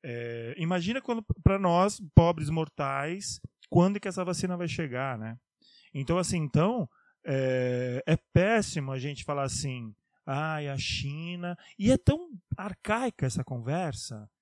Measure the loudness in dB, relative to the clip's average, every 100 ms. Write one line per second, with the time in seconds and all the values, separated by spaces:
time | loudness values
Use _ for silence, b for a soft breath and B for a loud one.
0 | -8 -8 -8 -8 -10 -6 -2 0 -2 -4
1 | -4 -6 -4 2 4 4 4 4 2 0
2 | 6 8 8 2 -2 -2 -2 -4 -2 -2
3 | -4 -6 -8 -10 -14 _ 2 4 4 2
4 | -4 -4 -4 -2 -2 -2 -4 -4 -4 -4
5 | -4 -4 -8 -12 _ _ b b b -8
6 | 0 0 0 -2 2 2 4 2 -4 b
7 | b b -4 0 2 2 0 0 -2 -4
8 | 0 0 _ 2 4 2 2 -4 -4 -4
9 | -6 -8 -4 -2 -2 -2 -4 -6 -10 -14
10 | _ _ -6 -4 -4 -4 -6 -6 -4 -4
11 | -6 -6 -8 -6 -6 -8 B 0 4 6
12 | 6 4 -4 -18 _ -8 -8 -10 -2 -2
13 | -2 -2 -2 -2 -6 -6 -4 -4 -4 -6
14 | -10 -14 -16 _